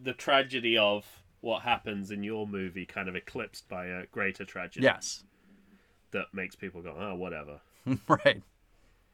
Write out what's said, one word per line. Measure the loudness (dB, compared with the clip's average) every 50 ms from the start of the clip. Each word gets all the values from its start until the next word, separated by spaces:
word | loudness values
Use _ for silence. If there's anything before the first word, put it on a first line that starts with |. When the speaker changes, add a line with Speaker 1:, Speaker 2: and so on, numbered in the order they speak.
Speaker 1:
the | -2 -6 -6
tragedy | -4 2 6 6 6 6 4 0 0 2 4 6
of | 6 8 6 6 2 -2 -8 -18 -20 -20 _ _ _
what | -4 -2 -2 0
happens | 2 2 0 0 0 -4 -6 -4 -6 -6
in | -6 -6 -4
your | -4 -4 -4 -4 -4
movie | -4 -4 -4 -4 -4 -6 -8 -8
kind | -6 -6 -6 -4
of | -6
eclipsed | -8 -8 -8 -8 -8 -8 -8 -10 -16 -14 -12
by | -10 -8 -8
a | -6 -8 -8 -10 -8
greater | -4 -2 -2 -2 -2 -4 -8
tragedy. | -10 -8 -8 -8 -8 0 4 4
Speaker 2:
Yes. | 4 4 4 -2 -8 -10 -10 -14 _ _ _ _ _ _ _ _ _ _ _ _ _ _ _ _ _
Speaker 1:
That | -6 -6 -6 -6 -6
makes | -8 -8 -8 -8
people | -10 -12 -12 -10 -10
go, | -12 -12 -10 -8
"Oh, | -8 -6 -6
whatever." | -6 -6 -6 -6 -8 -10 -12 -14 -16 _ _ _ _ -4
Speaker 2:
<laughs> | -4 -4 -2 2 4
Right. | 4 6 6 6 4 4 -2 _ _ _ _ _ _ _ _ _ _ _ _ _